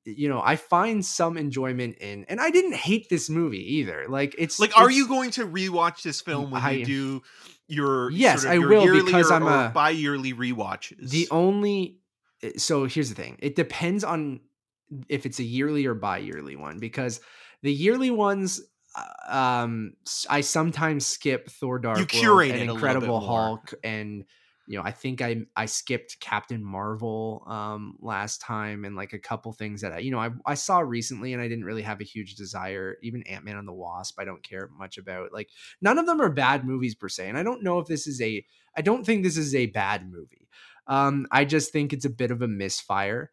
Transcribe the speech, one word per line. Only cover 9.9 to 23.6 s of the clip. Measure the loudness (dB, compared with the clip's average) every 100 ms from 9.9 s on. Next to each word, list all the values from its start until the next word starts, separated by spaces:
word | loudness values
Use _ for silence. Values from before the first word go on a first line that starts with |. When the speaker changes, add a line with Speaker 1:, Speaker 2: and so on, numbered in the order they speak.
| 2 0 -2 -4
Speaker 2:
rewatches? | -4 -4 -2 -4 -6 -12 -14 -4
Speaker 1:
The | 0 2
only, | 4 4 4 2 0 -2 -8 _ _ _ _ -10 -4
so | 0 0 0
here's | 0 -2
the | -4
thing. | -12 -6
It | -4 -2
depends | -2 -2 0 0 0
on | -2 -4 -8 -14 _ _ _ _ -16 -6
if | -6 -4
it's | -6
a |
yearly | -4 -2 0 0 0
or |
bi-yearly | -2 -4 -4 -6 -10 -12 -12
one, | -12 -10
because | -8 -4 -4 -6 -14 -20 -20 _
the | -4
yearly | 0 2 2 2
ones, | 2 2 0 -2 -6 -12 _ _ -16
uh, | -14 -14 -6 0
um, | 2 2 0 -4 -6 -12 -10
s-, | -8 -2
I | 0
sometimes | 0 0 0 0 0 0 -2
skip | -4 -2 -2 -6
Thor: | -10 -6 -4
Dark | -2 0
Speaker 2:
You |
Speaker 1:
World | 0
Speaker 2:
curate | 2 8 8 8
Speaker 1:
and | 2
Speaker 2:
it |
a | -2
little | 0
Speaker 1:
Incredible | 2 2 2 0
Speaker 2:
bit | 0
more. | 0 0
Speaker 1:
Hulk, | -2